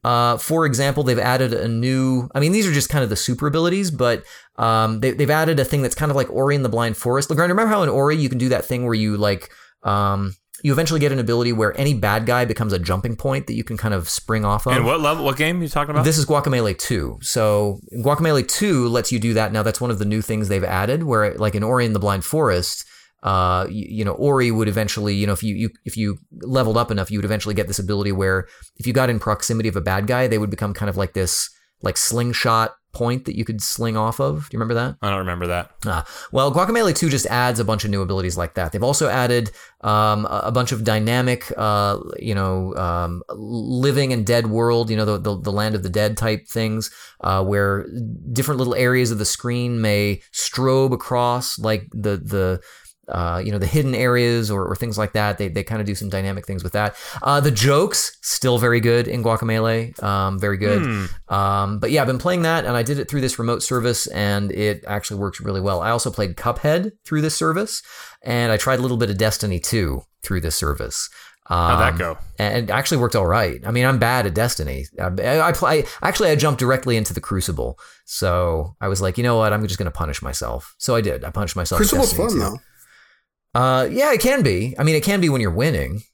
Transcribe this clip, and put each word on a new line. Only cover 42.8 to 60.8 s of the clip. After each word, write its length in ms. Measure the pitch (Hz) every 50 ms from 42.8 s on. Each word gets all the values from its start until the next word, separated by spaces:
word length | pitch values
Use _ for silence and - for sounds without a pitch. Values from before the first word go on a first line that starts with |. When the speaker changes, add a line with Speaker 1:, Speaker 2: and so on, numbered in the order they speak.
| 92 87 85 87 87 85 87 87 - -
Speaker 1:
living 840 | - 104 107 107 117 117 110 120 127 123 127 143 135 135 139 131 127
and 120 | 117 107
dead 220 | 98 120 120 113
world, 440 | 110 104 113 117 117 117 117 117 110
you 60 | 110
know, 80 | 107 110
the, 140 | 104 107 101
the, 200 | - 110 101 92
the 140 | 78 104 98
Land 220 | 104 107 110 107
of 80 | 104 92
the 80 | 95
Dead 260 | 90 107 104 107 107
type 320 | - 117 113 107 101 - -
things, 420 | - 117 113 110 107 110 110 - - - - - - _
uh, 240 | - - 95 95 95
where 420 | 95 101 101 101 98 98 98 95 - 87 120 117 110 - - - - 120
different 260 | 120 131 135 147 127
little 160 | 131 123 123
areas 360 | - 127 123 127 127 127 117
of 80 | 117 104
the 80 | 104
screen 560 | - - - - 120 120 123 123 120 120 117 110
may 400 | 107 104 104 104 101 101 98 - _ -
strobe 600 | - - - - - 127 131 131 135 135 131 127
across, 640 | 123 - - 127 123 123 120 120 123 123 - - -
like, 300 | 107 110 110 95 95 - -
the, 240 | 110 101 110 101
the, 440 | 92 - 101 104 98 95 92 92 90 - - - - - - - _ _ -
uh, 300 | - 90 87 87 85 87 92
you 80 | 107
know, 60 | 104
the 80 | 101 95
hidden 300 | 98 - 156 143 135 127
areas 560 | 107 127 123 123 123 120 120 117 117 113 104
or, 160 | 104 98 92
or 100 | 87 -
things 220 | - - 117 107 104
like 160 | 107 104 -
that. 240 | 110 107 104 101 -
They, 100 | 104 95
they 160 | 80 101 98
kinda 180 | - 110 107 107
do 120 | 101 101
some 160 | 98 104 98
dynamic 360 | 95 95 95 98 95 95 -
things 160 | - 101 90 90
with 120 | 87 -
that. 200 | 104 104 101 - - - - - - -
Uh, 180 | 135 143 143
the 100 | 139 151
jokes, 680 | 131 98 107 139 139 147 185 202 - - - - - _
still 380 | - - - - - 127 123 120
very 220 | 117 120 117 120
good 280 | 110 117 117 120 120 -
in 160 | - 123 110
Guacamelee. 800 | 117 113 110 - 113 113 113 110 113 113 113 113 120 - - -
Um, 360 | 104 101 98 95 95 98 95
very 200 | 101 104 101 95
good. 240 | 107 104 104 104